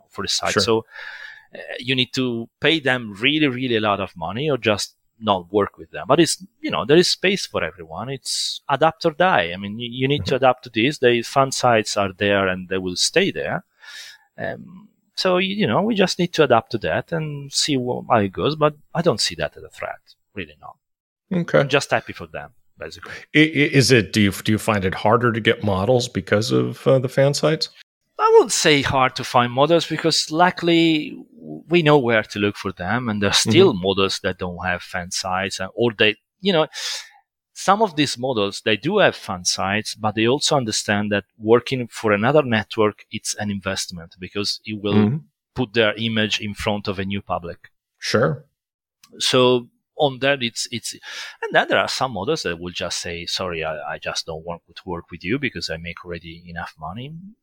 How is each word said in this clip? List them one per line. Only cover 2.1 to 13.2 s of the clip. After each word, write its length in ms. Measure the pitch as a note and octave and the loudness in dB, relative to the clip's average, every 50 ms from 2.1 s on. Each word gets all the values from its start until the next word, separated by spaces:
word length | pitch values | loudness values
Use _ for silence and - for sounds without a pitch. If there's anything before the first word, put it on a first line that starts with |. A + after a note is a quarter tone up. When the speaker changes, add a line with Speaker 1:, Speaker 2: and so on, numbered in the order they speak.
| - | -2
Speaker 1:
to 340 | C3 C3 B2 A#2+ A#2 A#2 - _ _ | -2 -2 -2 -2 -4 -8 -10 _ _
pay 180 | - C#3+ E3 E3 | 0 0 0 2
them 360 | C3 C#3 B2+ B2+ A#2+ G#2+ G2+ | 0 -2 -2 -2 -4 -8 -6
really, 340 | F#2+ A2+ C#3 D3+ D#3 D3+ C#3 | -2 0 0 2 2 2 0
really 260 | B2 B2 C3 B2+ A#2 | 0 -2 -2 -2 0
a 60 | G#2+ | 0
lot 180 | G#2+ G#2+ G2+ G2 | 2 0 0 0
of 160 | G2 F2+ - | -2 -6 -8
money 320 | F2 E2 E2+ F#2+ A#2+ D3 D#3 | -8 -8 -8 -6 -4 -2 -2
or 80 | C#3 A#2+ | -2 0
just 360 | - A2+ G#2 G2 - - _ _ _ _ _ _ | 0 0 0 0 -4 -8 _ _ _ _ _ _
not 320 | A2 G#2+ G2+ F#2+ F2 E2+ | 0 0 0 0 -2 0
work 260 | G2 G#2 G2 - - - | 0 0 0 0 -4 -12
with 120 | E2 - | -18 -16
them. 140 | - D2+ D#2 | -14 -6 0
But 140 | G2+ C3+ E3 | 2 4 4
it's, 240 | E3 - - - F#3 - _ _ | 4 4 0 -4 -10 -16 _ _
you 100 | - D#4 | -8 -4
know, 140 | - D3+ F#2 | -4 -2 2
there 140 | A#2 D3 F3 | 4 4 4
is 100 | F3+ - | 4 4
space 360 | - - - F#3 G3+ F3+ - | 0 -2 -2 -2 -2 -2 -4
for 180 | - - F#2+ F2 | -6 -4 -4 -4
everyone. 440 | E2 - - E2 D#2+ D#2 F2 A2+ C3 | -4 -6 -12 -16 -12 -12 -10 -8 -8
It's 520 | C#3 C3 - - - - - - - - _ - | -10 -10 -8 -8 -6 -6 -6 -6 -8 -8 _ -4
adapt 360 | C#3+ C3 D#3 D#3+ - - - | 0 2 2 2 2 0 -2
or 80 | E3+ | -2
die. 380 | D3+ - F3 F#3 F3+ - F2 E2+ | 0 2 2 2 4 2 2 0
I 40 | F2 | -4
mean, 240 | F#2+ G2+ G2+ G#2 A2+ | -8 -8 -8 -8 -10
you, 80 | A#2+ A#2+ | -10 -8
you 160 | A#2 C3 B2+ | -4 -2 0
need 200 | C3+ C#3+ C#3+ - | 0 0 -2 -2
to 80 | - C#3 | -2 0
Speaker 2:
Mm-hmm. 100 | B2 C3 | 2 2
Speaker 1:
adapt 200 | C3 B2 - - | 2 2 -2 -8
to 60 | B2 | -6
this. 280 | - A2 A2+ C#3+ D3 - | -2 0 0 0 2 2
The 240 | B2+ A#2+ A#2+ A#2 | 4 4 4 2
fan 280 | A2+ - - C#3+ C3+ C3+ | 0 0 0 0 0 0
sites 460 | - - - B2 A#2+ A2 G#2+ - - | 0 0 2 4 4 4 2 0 -2
are 160 | G#2 G2 F#2+ | -2 -2 -2
there 340 | F#2 - G#2 G2+ G2+ G2 G2 | -2 -2 0 2 2 2 2
and 220 | F#2+ F#2 F#2+ F#2 F2 | 0 -2 -4 -6 -6
they 100 | F#2+ F#2+ | -6 -4
will 180 | F#2 F#2 F2+ | -4 -4 -2
stay 360 | - - - - E3+ | -2 -2 0 2 2